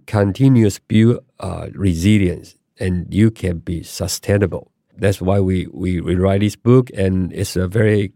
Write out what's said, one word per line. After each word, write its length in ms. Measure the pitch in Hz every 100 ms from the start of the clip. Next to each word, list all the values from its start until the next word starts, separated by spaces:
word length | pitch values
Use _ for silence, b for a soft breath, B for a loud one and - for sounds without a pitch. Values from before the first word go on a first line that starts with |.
| -
continuous 720 | 110 98 92 135 127 107 -
build, 460 | _ 107 113 - - _
uh, 260 | 92 85 78
resilience, 840 | - 95 82 95 107 90 80 - _ _ _
and 340 | 95 90 82
you 180 | 90 110
can 280 | 110 92 82
be 240 | 87 85
sustainable. 880 | - - 87 - - 101 95 78 - _ _ -
That's 220 | 98 98
why 180 | 92 101
we, 280 | 95 92 -
we, 300 | 69 92 87
we 140 | 73 90
write 240 | 95 98
this 160 | 104 -
book, 340 | 117 127 123 -
and 340 | 95 92 90
it's 240 | - 101 90
a 120 | 92
very 460 | 104 107 104 98